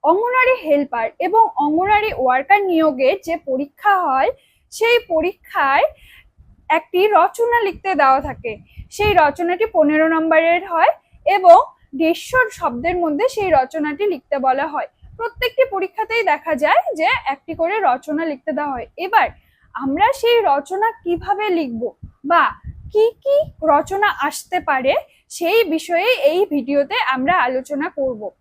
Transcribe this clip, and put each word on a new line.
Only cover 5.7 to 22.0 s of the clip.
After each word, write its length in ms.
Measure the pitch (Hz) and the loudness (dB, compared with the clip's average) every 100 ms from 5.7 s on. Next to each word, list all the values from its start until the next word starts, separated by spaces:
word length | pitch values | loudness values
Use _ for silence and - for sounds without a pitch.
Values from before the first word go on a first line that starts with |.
| 285 605 - - - _ _ _ _ _ | 2 0 -4 -20 -20 _ _ _ _ _
একটি 380 | 320 320 359 415 | -2 0 0 4
রচনা 500 | 392 359 - 466 480 | 4 2 0 0 0
লিখতে 340 | 403 - 392 330 | -2 -4 -6 0
দেওয়া 260 | 277 269 | 2 2
থাকে। 360 | 277 247 233 214 - - - | -2 -12 -12 -14 -18 -20 -18
সেই 240 | - 415 | -2 2
রচনাটি 520 | 359 302 285 339 359 440 | 4 2 0 -2 -2 0
পনেরো 420 | 370 294 302 320 | 2 2 2 2
নম্বরের 600 | 320 320 320 330 349 381 | 0 2 2 2 0 -2
হয় 220 | 339 403 - _ _ - | 0 0 0 _ _ -2
এবং 320 | 403 370 359 571 _ _ 269 | 4 8 8 8 _ _ -2
দেড়শো 420 | 320 339 - 508 466 | -2 -2 0 0 0
শব্দের 440 | - 339 240 320 359 | -2 -6 -2 -4 -2
মধ্যে 320 | 339 294 494 | -2 0 -2
সেই 200 | 440 381 | -2 2
রচনাটি 580 | 294 262 320 302 294 415 | 2 2 -4 -6 -2 -4
লিখতে 320 | 311 _ 277 | -4 _ -2
বলা 280 | 262 262 294 | 0 -2 -4
হয়। 200 | 269 - _ - - | -6 -10 _ -20 -10
প্রত্যেকটি 460 | 453 466 494 - 523 | -10 -4 -4 0 -2
পরীক্ষাতেই 520 | 392 381 - 440 453 | -2 -6 -6 -4 -2
দেখা 320 | 381 294 - 294 | 0 -2 -2 0
যায় 260 | 302 539 740 359 | 2 2 2 -2
যে 120 | 339 494 277 | 0 0 -4
একটি 280 | 277 - 320 | -8 -10 -4
করে 200 | 330 427 | -2 0
রচনা 440 | 359 254 302 311 330 | 0 -2 -4 -6 -4
লিখতে 260 | 277 - | -6 -6
দেওয়া 200 | 285 294 | -6 -6
হয়। 160 | 254 - - | -8 -12 -10
এবার 300 | 370 440 240 - _ _ _ | -2 0 0 -6 _ _ _
আমরা 340 | 233 269 294 440 | -8 -6 0 0
সেই 280 | 539 466 466 | 2 2 2
রচনা 480 | 392 277 285 381 440 | 2 0 -2 -4 -4
কিভাবে 580 | 453 339 349 370 392 427 | -4 -6 -6 -4 -4 -2
লিখব 420 | 339 277 233 233 - | -2 -4 -6 -8 -10